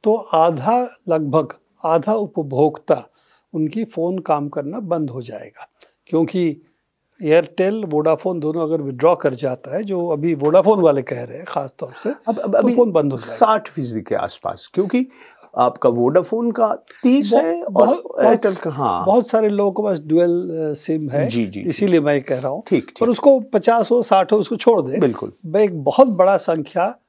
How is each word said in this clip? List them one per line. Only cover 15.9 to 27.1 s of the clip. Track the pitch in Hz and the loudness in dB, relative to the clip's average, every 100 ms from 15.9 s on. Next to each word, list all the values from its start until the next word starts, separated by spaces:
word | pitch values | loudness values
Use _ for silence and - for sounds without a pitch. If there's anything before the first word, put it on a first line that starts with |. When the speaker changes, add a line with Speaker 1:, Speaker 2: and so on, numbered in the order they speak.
| 120 120 165 175 220 233 | 2 2 2 0 -2 -2
Speaker 2:
का | 226 220 - _ - | 0 -2 -2 _ -2
तीस | 247 262 208 | 2 2 4
Speaker 1:
बहुत, | 233 | 2
Speaker 2:
है | 330 339 | 2 -2
और | - | -2
Speaker 1:
बहुत, | 190 160 262 - - | 2 4 2 -4 0
Speaker 2:
एयरटेल | 220 214 214 | 2 4 0
Speaker 1:
बहुत, | 185 | -2
Speaker 2:
का, | 170 | -8
हाँ। | 135 123 87 92 | -2 -2 0 4
Speaker 1:
बहुत | 226 240 | 2 2
सारे | 226 214 | 0 0
लोगों | 202 202 | 0 -2
के | 190 208 | 0 -2
पास | 175 | -4
ड्यूल, | 151 160 175 175 180 | 0 2 2 0 -4
अ, | 160 156 | -6 -6
सिम | 143 - 156 147 | -6 -4 -4 -2
है, | 143 135 | -2 -2
Speaker 2:
जी, | 117 104 | -2 -4
जी, | 98 | -6
जी। | 175 | -6
Speaker 1:
इसीलिए | 143 202 170 | -2 2 2
मैं | 147 143 | 2 -2
कह | 131 127 | -2 -4
रहा | 131 | -4
हूँ। | 151 - | -8 -2
Speaker 2:
ठीक, | 156 - | -2 -2
ठीक। | - | -2
Speaker 1:
पर | 233 | 0
उसको | 233 285 262 | 4 6 4
पचास | 214 208 - 233 208 | 2 0 2 2 2
हो, | 240 | 0
साठ | 220 190 180 | 4 2 4
हो, | 208 | 0
उसको | 190 226 | 0 0
छोड़ | - 214 | 2 2
दे। | 131 131 | 0 0
Speaker 2:
बिल्कुल। | 131 110 104 _ 165 185 | 0 -2 -12 _ -4 0
Speaker 1:
एक | 208 170 | 0 0
बहुत | 139 - 240 | -2 4 4
बड़ा | 185 185 190 | 4 0 0
संख्या | - 165 - 185 190 240 _ | -2 -4 -4 -4 -4 -6 _